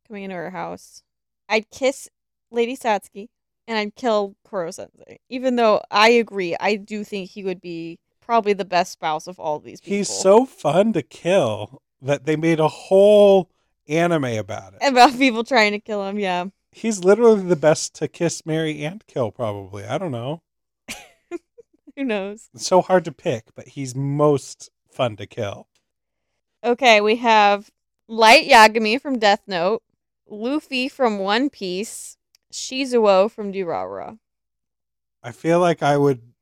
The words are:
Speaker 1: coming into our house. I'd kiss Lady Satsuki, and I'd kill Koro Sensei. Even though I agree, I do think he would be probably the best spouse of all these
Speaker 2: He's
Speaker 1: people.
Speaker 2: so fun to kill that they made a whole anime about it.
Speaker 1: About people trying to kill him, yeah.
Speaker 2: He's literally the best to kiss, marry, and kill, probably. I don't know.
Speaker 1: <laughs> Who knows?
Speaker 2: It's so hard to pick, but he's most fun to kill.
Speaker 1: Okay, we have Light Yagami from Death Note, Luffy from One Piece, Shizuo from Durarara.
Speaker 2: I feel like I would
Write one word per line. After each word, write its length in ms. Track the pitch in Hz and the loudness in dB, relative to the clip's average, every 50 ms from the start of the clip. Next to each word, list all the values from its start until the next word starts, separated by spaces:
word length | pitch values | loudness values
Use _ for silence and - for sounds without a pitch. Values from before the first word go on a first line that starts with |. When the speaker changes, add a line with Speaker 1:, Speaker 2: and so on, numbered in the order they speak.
| _ - | _ -20
Speaker 1:
coming 160 | 220 202 196 | -18 -16 -14
into 120 | 190 190 | -12 -12
our 140 | 175 160 160 | -12 -12 -12
house. 520 | 185 170 170 170 175 180 - - - - _ _ _ _ _ _ _ _ _ - | -12 -12 -12 -12 -12 -14 -18 -20 -20 -20 _ _ _ _ _ _ _ _ _ -4
I'd 200 | 208 226 214 _ | -4 -4 -4 _
kiss 400 | - - 269 254 277 - - - _ _ _ _ _ _ _ _ | -8 -4 -4 -4 -4 -4 -8 -20 _ _ _ _ _ _ _ _
Lady 240 | 233 240 233 233 262 | -4 -4 -4 -4 -4
Satsuki, 540 | 262 - 240 214 196 - - - 208 202 247 _ _ _ _ _ _ _ - | -6 -4 -2 -2 -2 -4 -8 -20 -20 -20 -20 _ _ _ _ _ _ _ -8
and 100 | 226 220 | -6 -4
I'd 180 | 214 208 - | -4 -6 -8
kill 400 | - - 240 220 208 202 196 202 _ _ | -6 -2 -2 0 0 -2 -4 -8 _ _
Koro 260 | _ - 196 170 165 | _ -8 -8 -8 -8
Sensei. 480 | 190 - 98 - _ _ _ - - - _ - | -10 -12 -16 -18 _ _ _ -20 -20 -20 _ -12
Even 280 | 233 262 247 262 247 240 | -10 -4 -2 -2 0 2
though 240 | 233 220 208 - - - | 2 2 2 2 0 -2
I 180 | - 202 214 226 | 0 4 4 6
agree, 460 | 240 240 226 202 202 196 190 170 - - | 6 4 2 0 -4 -6 -6 -6 -6 -4
I 160 | - 196 214 | -2 -2 -4
do 280 | 208 196 - 208 208 208 | -4 -6 -10 -12 -12 -10
think 260 | - - 202 185 185 | -10 -10 -12 -12 -12
he 140 | - 214 190 | -14 -12 -10
would 160 | 190 185 180 | -10 -10 -10
be 380 | - 180 170 165 165 165 165 - _ _ _ _ | -12 -14 -14 -12 -12 -14 -16 -18 _ _ _ _
probably 320 | _ - 233 226 208 208 202 | _ -2 -2 0 0 0 -2
the 120 | 185 196 | -4 -4
best 260 | 170 - 175 180 - - | -4 -2 -2 -2 -2 -6
spouse 340 | - - 160 156 160 - - | -10 -6 -6 -6 -6 -8 -12
of 120 | 180 - | -16 -12
all 200 | - 160 151 151 | -8 -8 -8 -8
these 200 | - - - - _ | -10 -16 -20 -18 _
Speaker 2:
He's 240 | - 196 202 196 - | -6 -4 -4 -4 -4
Speaker 1:
people. 140 | - 98 | -6 0
Speaker 2:
so 240 | - 185 196 226 262 | 4 6 6 6 6
fun 480 | 262 - - - 151 143 175 208 226 214 | 2 -2 -6 -4 0 2 2 2 2 0
to 80 | 165 | -2
kill 800 | 135 _ - - - 170 185 202 151 117 107 101 104 - - - _ _ _ _ | -4 _ -10 -8 -2 0 2 2 2 0 -2 -6 -8 -12 -16 -20 _ _ _ _
that 240 | - 127 143 139 131 | -6 -4 -4 -4 -2
they 100 | 147 156 151 | -4 -4 0
made 220 | 160 165 165 151 | 0 0 2 2
a 60 | 156 151 | 0 0
whole 800 | - - - - 190 190 196 208 214 208 208 202 196 196 175 - _ _ _ _ _ _ _ - | -2 -4 -4 2 4 6 6 8 8 8 8 8 6 4 2 0 _ _ _ _ _ _ _ -6
anime 340 | 147 165 170 175 170 160 139 | -2 -2 0 0 0 0 -2
about 480 | 123 117 107 104 98 104 - - 95 95 | -2 -4 -6 -6 -8 -10 -12 -14 -16 -10
it. 60 | - | -4
Speaker 1:
About 360 | - 277 262 247 240 294 254 247 | -2 2 6 6 6 6 6 4
people 260 | 277 262 220 226 233 | 0 0 0 0 -4
trying 300 | - 277 240 214 208 208 | 0 2 2 2 2 0
to 60 | 208 | -4
kill 260 | - - 220 208 196 196 | -8 -8 -6 -6 -6 -6
him, 100 | 196 208 | -6 -4
yeah. 260 | 202 185 180 180 180 196 - _ _ _ | -4 -4 -4 -4 -6 -8 -12 _ _ _
Speaker 2:
He's 320 | _ - - 226 220 196 175 | _ -8 -6 -6 -4 0 2
literally 380 | 180 202 214 240 233 220 202 | 2 4 6 6 4 4 4
the 140 | 190 175 175 | 2 -2 -2
best 400 | 151 143 151 156 - - - - | 0 2 2 2 2 -2 -10 -10
to 120 | - 160 143 | -10 -10 -10
kiss, 380 | - - 170 165 156 - - | -6 -4 -4 -4 -4 -6 -8
marry, 380 | 160 156 156 160 156 151 151 147 | -6 -6 -4 -4 -4 -6 -8 -8
and 220 | 151 185 220 - _ | -10 -10 -12 -16 _
kill, 240 | - 151 123 107 | -6 -6 -6 -6
probably. 520 | - - 127 107 104 101 98 92 98 101 101 | -6 -6 -6 -6 -6 -8 -10 -14 -14 -14 -10
I 120 | 104 127 165 | -8 -8 -8
don't 140 | 196 175 | -6 -8
know. 300 | 131 117 117 131 156 170 _ _ _ _ _ _ _ _ _ - | -8 -8 -8 -10 -10 -12 _ _ _ _ _ _ _ _ _ -18
Speaker 1:
<laughs> 1080 | - - - _ _ _ _ - 349 349 _ _ _ _ 466 _ _ _ _ _ - | -18 -18 -20 _ _ _ _ -16 -16 -16 _ _ _ _ -20 _ _ _ _ _ -12
Who 80 | - 277 | -8 -6
knows? 460 | 262 214 208 190 202 208 220 _ _ - | -6 -4 -6 -6 -8 -12 -14 _ _ -18
Speaker 2:
It's 140 | 123 - - | -12 -4 0
so 140 | 190 180 | 2 2
hard 220 | 165 - 185 185 165 | 2 4 2 0 0
to 60 | 170 | -2
pick, 340 | 147 _ - 180 139 110 - _ _ | -10 _ -6 -6 -6 -6 -8 _ _
but 140 | - 113 _ | -20 -20 _
he's 260 | - 143 139 131 120 | -14 -12 -12 -10 -8
most 760 | 131 139 139 139 147 147 151 147 135 - - - - - - _ _ _ _ | -8 -6 -4 -2 0 2 2 2 0 -2 -8 -20 -20 -20 -20 _ _ _ _
fun 240 | _ - 139 120 107 98 | _ -4 -4 -4 -6 -8
to 80 | 104 | -16
kill. 420 | 92 - - 113 98 98 107 - _ _ _ _ _ _ _ _ _ _ _ _ _ _ _ _ _ _ _ - | -16 -10 -10 -8 -8 -10 -12 -18 _ _ _ _ _ _ _ _ _ _ _ _ _ _ _ _ _ _ _ -4
Speaker 1:
Okay, 380 | 240 240 233 277 247 226 208 | -4 -2 2 4 4 6 6
we 160 | 208 214 214 233 | 4 2 0 0
have 520 | 247 240 220 214 208 202 202 202 208 _ _ _ _ _ _ _ _ - | 2 4 4 6 6 4 2 0 -4 _ _ _ _ _ _ _ _ -10
Light 400 | 226 220 220 220 233 311 320 165 | -2 4 6 6 6 6 6 6
Yagami 540 | 269 233 220 220 214 233 220 214 214 277 | 8 8 8 8 6 2 -2 0 -2 -2
from 180 | - 302 269 240 | -4 -4 -4 0
Death 220 | 220 208 196 - _ - | 2 2 2 0 _ -6
Note, 340 | 196 175 165 185 220 - _ _ _ _ _ _ _ _ _ - | -6 -2 -2 -2 -2 -4 _ _ _ _ _ _ _ _ _ -18
Luffy 600 | - 208 214 240 285 311 - - 269 254 254 269 | -14 -10 -6 -6 -6 -6 -6 -6 -6 -6 -6 -6
from 300 | - - 262 233 214 202 | -4 -2 -2 -2 -2 -2
One 300 | 190 196 202 233 269 294 | -4 -2 -2 -2 -2 -4
Piece, 680 | - - 202 185 180 180 214 - - - - - - _ _ _ _ _ _ _ | -6 -8 -10 -8 -8 -8 -8 -10 -12 -16 -18 -20 -20 _ _ _ _ _ _ _
Shizuo 800 | - - - - 262 262 277 254 247 240 220 208 196 185 196 226 | -16 -14 -14 -10 -8 -8 -6 -2 0 2 4 4 4 4 4 2
from 200 | - - 208 202 | -2 -8 -10 -10
Durarara. 680 | 190 196 190 170 156 92 92 92 101 95 - - 214 220 _ _ _ _ _ _ _ _ _ _ _ _ _ _ _ _ _ _ _ _ - | -8 -8 -6 -6 -6 -6 -8 -8 -10 -12 -14 -14 -16 -20 _ _ _ _ _ _ _ _ _ _ _ _ _ _ _ _ _ _ _ _ -18
Speaker 2:
I 80 | 120 | -18
feel 280 | 117 - - 160 170 170 | -14 -6 -2 0 0 2
like 220 | 180 175 165 - | 2 0 0 0
I 160 | - 143 147 143 | 0 0 2 2
would 240 | 143 143 139 120 117 _ _ _ | 2 2 0 -2 -6 _ _ _